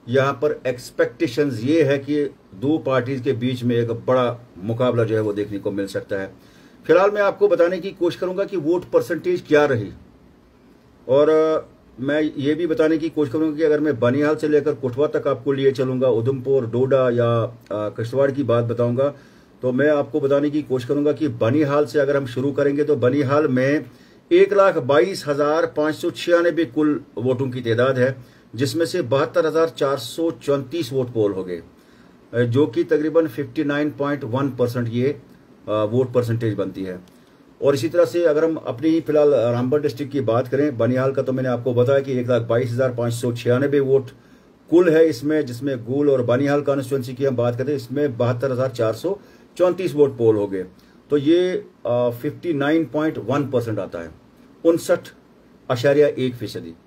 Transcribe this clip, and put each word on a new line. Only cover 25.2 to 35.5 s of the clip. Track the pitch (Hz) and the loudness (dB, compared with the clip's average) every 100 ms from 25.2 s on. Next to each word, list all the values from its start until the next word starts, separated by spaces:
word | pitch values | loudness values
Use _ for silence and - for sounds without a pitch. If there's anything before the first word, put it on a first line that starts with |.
| 147 | -4
हजार | 143 147 156 170 | 0 2 2 0
पाँच | 151 151 | 0 -2
सौ | 147 175 | -2 -6
छियानबे | 170 - 170 170 151 | -4 2 2 4 0
कुल | 147 151 151 147 - - | -2 0 0 0 -6 -4
वोटों | 123 127 135 | -2 -2 -4
की | 127 | -4
तादाद | 113 113 131 127 | -2 2 2 2
है, | 127 127 - - _ | 0 -2 -16 -20 _
जिसमें | 110 135 156 165 | -4 -2 0 -2
से | 180 | -2
बहत्तर | 127 135 160 180 160 | 0 0 2 0 0
हजार | 156 165 | 2 0
चार | - 139 220 | 0 -2 -2
सौ | - - 165 | -6 -4 -4
चौंतीस | 165 - 139 123 170 - | -4 -2 -2 -2 -8 -4
वोट | 135 120 | -4 -2
पोल | 113 104 | 0 0
हो | 95 | -2
गए, | 90 87 78 - _ - - - _ | -8 -10 -12 -20 _ -20 -20 -20 _
अ, | 117 | -2
जो | 120 123 151 | 0 2 0
कि | 160 | 0
तकरीबन | 170 156 156 160 160 | 0 0 2 2 0
फिफ्टी | - 123 151 | -4 -8 -4
नाइन | 143 143 151 | -2 -2 -4
पॉइंट | 120 143 143 | -4 -4 -4
वन | 127 127 139 | -4 -2 -4
परसेंट | 123 120 123 117 | -2 -2 -2 -4
ये, | 120 131 143 - - _ | -2 -2 -4 -14 -20 _